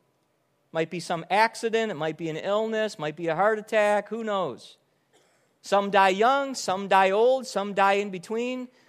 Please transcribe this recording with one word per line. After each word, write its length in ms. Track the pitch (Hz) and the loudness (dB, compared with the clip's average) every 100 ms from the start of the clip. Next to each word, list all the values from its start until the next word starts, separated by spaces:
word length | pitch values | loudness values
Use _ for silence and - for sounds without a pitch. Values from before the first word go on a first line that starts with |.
| _ _ _ _ _ _ _ | _ _ _ _ _ _ _
Might 160 | 160 160 | -4 -4
be 100 | 180 | -6
some 260 | - 170 160 | -6 -6 0
accident, 640 | 190 220 - 226 220 220 | 2 2 0 -4 -2 -2
it 40 | 156 | -4
might 220 | 160 156 | -4 -4
be 100 | 165 | -6
an 80 | 156 | -6
illness, 640 | 165 208 220 220 214 - | -2 -2 -2 -2 -4 -4
might 160 | 151 156 | -8 -6
be 120 | 165 | -4
a 80 | 160 | 0
heart 220 | 202 220 | 0 0
attack, 520 | 214 220 208 208 208 | -2 0 2 0 -2
who 160 | 226 220 | -8 -4
knows? 520 | 196 165 107 - - _ _ _ _ _ _ _ _ | -4 -4 -8 -16 -20 _ _ _ _ _ _ _ _
Some 300 | - 196 202 | 0 0 4
die 180 | 196 196 | 4 4
young, 460 | 190 226 269 277 254 | 4 2 2 -2 -6
some 340 | - 190 196 | -4 -4 2
die 220 | 190 190 | 4 4
old, 360 | 196 240 262 240 | 4 4 2 -2
some 260 | 196 202 | -6 -4
die 200 | 196 196 | 2 2
in 160 | 202 208 | 2 -2
between. 580 | 185 170 220 247 254 247 _ | -8 -8 -6 -4 -6 -10 _